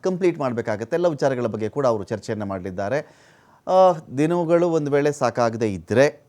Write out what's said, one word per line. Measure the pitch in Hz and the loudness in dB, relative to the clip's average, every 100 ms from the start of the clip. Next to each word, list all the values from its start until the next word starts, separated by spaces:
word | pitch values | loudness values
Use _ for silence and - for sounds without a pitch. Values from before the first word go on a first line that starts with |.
| 185 | -2
ಕಂಪ್ಲೀಟ್ | 185 185 156 | 0 0 0
ಮಾಡಬೇಕಾಗತ್ತೆ, | 135 117 107 104 113 165 | -4 -2 -4 -4 -2 0
ಎಲ್ಲ | 175 151 | 0 0
ವಿಚಾರಗಳ | 143 127 117 | -2 0 -4
ಬಗ್ಗೆ | 104 107 147 | -4 -6 0
ಕೂಡ | 135 | 0
ಅವರು | 110 95 | 0 -4
ಚರ್ಚೆಯನ್ನ | 110 - 107 101 | -8 -6 -6 -6
ಮಾಡಲಿದ್ದಾರೆ. | 95 92 92 101 135 147 _ _ _ _ _ - | -6 -8 -6 -4 -4 -6 _ _ _ _ _ 0
ಆ, | 185 185 160 - 131 | 6 6 4 -6 -2
ದಿನಗಳು | 156 175 160 170 175 165 | 0 0 2 2 2 0
ಒಂದು | 147 | 0
ವೇಳೆ | 143 147 143 | 0 0 0
ಸಾಕಾಗದೇ | 123 113 117 113 113 | -2 0 -2 0 -4
ಇದ್ರೆ | 95 82 107 143 - | -4 -2 4 4 2